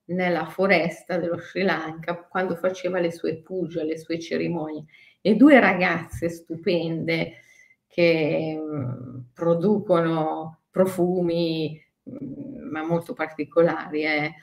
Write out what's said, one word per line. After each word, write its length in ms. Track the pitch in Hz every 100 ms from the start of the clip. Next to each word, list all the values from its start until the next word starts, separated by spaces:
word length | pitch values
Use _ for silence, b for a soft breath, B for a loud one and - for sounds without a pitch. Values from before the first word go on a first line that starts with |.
| -
nella 400 | 180 180 165 160
foresta 720 | - 190 180 165 - - 175
dello 220 | 170 170
Sri 240 | - 175
Lanka 640 | 190 160 160 160 165 175 -
quando 280 | 190 185 170
faceva 440 | 185 185 180 185
le 120 | 175
sue 260 | 165 160 160
puja, 460 | - 185 160 165
le 140 | 156 160
sue 220 | - 165
cerimonie. 680 | - 165 165 170 156 151 151 b b b
E 160 | 180 214
due 240 | 285 285
ragazze 680 | 196 175 180 170 165 - 165
stupende 1040 | - - 165 - 175 165 165 160 165 165 B B B B B _
che, 680 | - 170 165 151 160 160 156
mm, 640 | 156 151 120 123 127 127 -
producono 1300 | - 170 170 185 208 - 170 165 160 156 156 160 - _
profumi, 1120 | - 185 180 175 185 175 170 170 160 156 156 _ _ -
mm, 640 | - - - - - -
ma 140 | 156 160
molto 280 | 170 170
particolari, 920 | 165 156 - 147 - 165 156 - 151
eh, 300 | 156 151 151 160